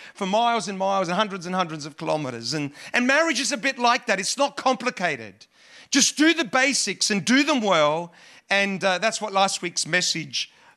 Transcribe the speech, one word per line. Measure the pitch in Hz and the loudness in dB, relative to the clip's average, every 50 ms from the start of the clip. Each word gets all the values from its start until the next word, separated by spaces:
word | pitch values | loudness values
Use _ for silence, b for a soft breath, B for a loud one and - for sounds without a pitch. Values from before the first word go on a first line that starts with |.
| B B B | B B B
for | - 202 | -6 -4
miles | 185 196 220 233 233 233 226 165 | 0 0 2 2 2 2 0 -2
and | 190 196 | -4 -4
miles | 185 190 196 196 196 190 | -4 -2 0 0 0 0
and | 165 180 | 0 0
hundreds | 190 220 202 190 196 165 | 0 0 -2 -4 -8 -6
and | 180 185 | -4 -2
hundreds | 185 180 156 156 156 143 | -2 -2 -2 -4 -8 -10
of | 156 143 | -12 -12
kilometers. | - 165 160 156 156 147 131 120 117 117 117 143 | -6 -2 -2 -2 0 -2 -4 -6 -8 -6 -6 -4
And, | 156 147 139 143 B B B - | -4 -4 -6 -8 B B B -2
and | 240 247 | 0 2
marriage | 254 269 302 330 330 285 220 | 2 2 2 2 2 0 -2
is | 277 214 | -2 -2
a | 285 | -4
bit | 226 185 269 262 240 | -2 -2 -2 -2 0
like | 240 233 247 247 - | 2 2 2 2 0
that. | - 202 190 | -2 -2 -2
It's | 190 - - | -2 -4 -2
not | - - - - | -2 -2 -2 -2
complicated. | - - 262 262 - 233 247 240 - 190 170 147 113 113 104 95 - - B B B B B B B B B | -2 0 0 0 0 -2 -6 -4 -2 -2 -4 -4 -4 -8 -14 -18 -20 -20 B B B B B B B B B
Just | - 285 - - - | 2 2 2 2 4
do | - 302 320 339 | 4 4 4 4
the | 311 330 | 2 0
basics | 185 - 254 262 285 262 - - 208 190 - - - | -2 0 2 2 2 0 0 -2 -4 -2 -2 -2 0
and | 208 196 143 | 0 0 2
do | - 247 277 | 4 4 4
them | 302 302 302 254 | 4 4 2 2
well. | 214 202 185 160 151 147 151 165 175 170 B B B B B B B - | 2 4 4 4 4 4 2 0 -4 -10 B B B B B B B 0
And, | 196 196 196 196 196 180 190 | 0 2 2 0 0 0 0
uh, | 196 180 180 | 0 2 2
that's | 196 226 - - | 0 0 -2 -2
what | 208 214 196 | -4 -2 2
last | 190 196 190 - - - | 2 2 2 0 -2 -6
week's | 175 170 - - | -6 -4 -4 -2
message | 147 170 180 175 - - 165 151 139 117 - - b b b b b b | 0 0 0 0 0 -2 -4 -6 -6 -6 -8 -8 b b b b b b